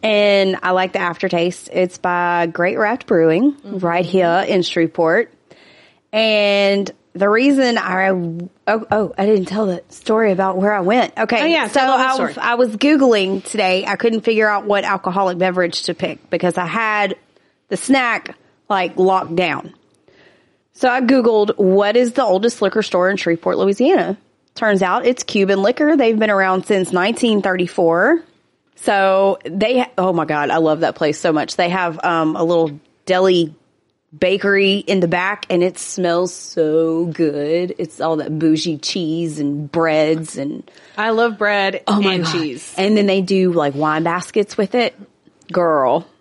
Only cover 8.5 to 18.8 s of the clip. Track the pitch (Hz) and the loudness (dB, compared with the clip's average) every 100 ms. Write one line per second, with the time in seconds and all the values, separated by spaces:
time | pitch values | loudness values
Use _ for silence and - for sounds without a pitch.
8.5 | _ - 220 214 214 190 - 202 214 185 | _ -4 -4 0 -2 -2 -2 2 2 0
9.5 | 196 214 175 - - - 220 226 185 190 | -4 -2 -4 -8 -20 -2 0 2 2 0
10.5 | 185 196 208 180 240 202 - 226 233 302 | 0 0 0 2 2 0 -2 -2 0 2
11.5 | 330 226 277 262 262 262 262 151 - - | 0 0 0 2 2 2 0 -4 -4 -4
12.5 | 240 247 214 277 302 262 220 190 190 - | 0 0 2 2 4 6 4 2 -4 -6
13.5 | 214 190 185 202 196 233 226 220 220 214 | -2 0 0 -2 -2 0 0 0 2 2
14.5 | 208 202 202 190 190 190 180 190 175 185 | 0 0 -2 0 -2 -2 0 0 0 -2
15.5 | 180 175 160 - 170 175 - _ 170 180 | 0 -2 -2 -6 -6 -6 -8 _ -2 -2
16.5 | 170 175 180 220 214 202 - _ _ _ | -2 -4 -4 -2 0 -2 -4 _ _ _
17.5 | _ _ 190 - 269 247 214 - - _ | _ _ -8 0 0 2 -4 -6 -20 _
18.5 | _ _ 196 | _ _ -2